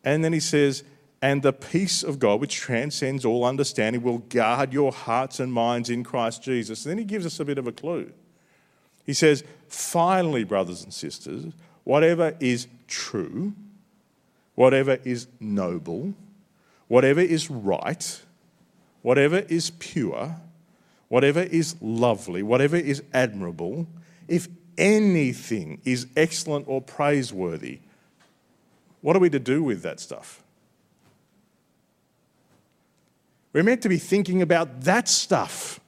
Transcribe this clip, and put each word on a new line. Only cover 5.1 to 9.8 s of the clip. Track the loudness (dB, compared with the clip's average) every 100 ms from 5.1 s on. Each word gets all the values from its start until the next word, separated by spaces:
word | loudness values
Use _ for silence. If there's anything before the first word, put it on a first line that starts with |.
| -2 -2 -6
and | -4
minds | 0 0 0 -2
in | -6 -4
Christ | -2 -4 -4
Jesus." | -4 -4 -4 -10 -8
And |
then | -8
he |
gives | -6 -6 -6
us | -6
a | -6
bit | -4
of | -6
a |
clue. | -8 -6 -6 -8 -16 _ _ _ _ _ _ _ _ -6
He |
says, | 2 4 4 -2 -20 _
"Finally, | -10